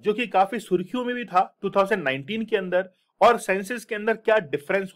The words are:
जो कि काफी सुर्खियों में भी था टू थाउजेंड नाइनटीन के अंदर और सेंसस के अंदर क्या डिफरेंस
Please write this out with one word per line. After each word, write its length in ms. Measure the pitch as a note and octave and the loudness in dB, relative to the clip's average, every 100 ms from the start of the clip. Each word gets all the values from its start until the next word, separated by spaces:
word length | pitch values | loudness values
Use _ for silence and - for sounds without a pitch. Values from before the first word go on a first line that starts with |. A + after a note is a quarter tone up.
जो 120 | G#3 | -2
कि 120 | G#3+ A#3 | -2 0
काफी 320 | F#3 F#3+ A#3 | 2 2 -2
सुर्खियों 460 | - F3+ F#3 B3 | -2 -2 -2 -4
में 100 | B3 | -4
भी 100 | B3 | -4
था 200 | A#3+ F3+ F#3+ _ | -2 0 0 _
टू 80 | G3 | -2
थाउजेंड 320 | G3 G3 G#3 | 2 2 2
नाइनटीन 420 | C#3 C3+ C3+ A3 | 0 -2 -4 -6
के 120 | A3 G#3 | -2 -2
अंदर 340 | F#3+ F3+ F#3+ _ _ - | 0 -2 -2 _ _ 2
और 180 | A3 A3+ | 4 4
सेंसस 460 | - F#3+ G3 A#3+ | 0 -2 -4 -8
के 100 | - | -8
अंदर 220 | G#3+ G#3+ A3 | -4 -2 -2
क्या 200 | - G#3+ | 2 0
डिफरेंस 520 | D3+ C#3+ - F#3+ F#3+ | 0 -6 -2 -2 -4